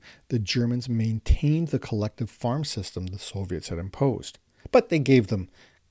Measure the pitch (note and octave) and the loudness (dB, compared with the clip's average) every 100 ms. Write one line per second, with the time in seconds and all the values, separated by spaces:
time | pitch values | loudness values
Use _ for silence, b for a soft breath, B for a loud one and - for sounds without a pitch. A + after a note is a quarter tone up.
0 | B B - B2 G2+ B2 A#2+ B2 B2 A2+ | B B -6 -4 -2 0 0 -2 -2 0
1 | A2+ A2 - - D3 D#3 E3 C3 - G#2+ | 0 0 2 4 4 2 0 -2 -2 -2
2 | G#2 - A2 - A#2+ C3+ D3+ - F#2 - | -2 -4 -8 -4 -4 -2 -4 -6 -8 -8
3 | F#2 F#2+ - G2 F#2+ F2 - E2+ F#2+ - | -8 -8 -10 -8 -6 -6 -6 -8 -8 -2
4 | C#3 A#2 - - _ B - B3+ - E3 | 0 0 -6 -16 _ B 2 2 4 2
5 | B2+ C3 G#2+ G#2 F2+ b b b _ | 6 6 4 -2 -6 b b b _